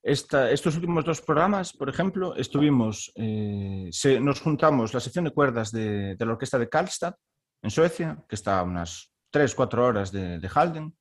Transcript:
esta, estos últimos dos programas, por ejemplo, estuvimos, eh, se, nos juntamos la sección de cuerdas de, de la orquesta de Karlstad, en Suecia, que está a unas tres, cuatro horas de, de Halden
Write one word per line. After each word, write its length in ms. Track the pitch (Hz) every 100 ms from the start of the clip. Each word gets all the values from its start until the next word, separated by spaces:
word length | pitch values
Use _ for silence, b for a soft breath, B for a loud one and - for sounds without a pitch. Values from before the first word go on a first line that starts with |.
esta, 480 | - 143 - 143 123
estos 240 | 139 175
últimos 300 | 156 170 170
dos 160 | 156 156
programas, 520 | - 151 180 202 180
por 160 | - 139
ejemplo, 460 | 135 190 190 180
estuvimos, 760 | - 123 143 147 135 110 101 -
eh, 760 | - 110 107 104 101 98 98 92
se, 260 | 82 139 127
nos 220 | 139 139
juntamos 520 | 160 143 156 139 110
la 60 | 127
sección 240 | 123 175 165
de 40 |
cuerdas 400 | 147 139 117 107
de, 460 | 113 107 104 98 95
de 100 | 113
la 60 |
orquesta 260 | 113 135 131
de 100 | 117
Karlstad, 460 | 151 180 - 170 185 _ _ _ _
en 80 | 107
Suecia, 480 | 107 170 170 165 151 _
que 60 |
está 240 | 107 - 95
a 40 |
unas 480 | 90 90 85 - - _ _
tres, 240 | 147 139
cuatro 320 | - 127 117 123
horas 240 | 107 95
de, 300 | 98 90 87
de 80 | 95
Halden 400 | 147 175 156 156 _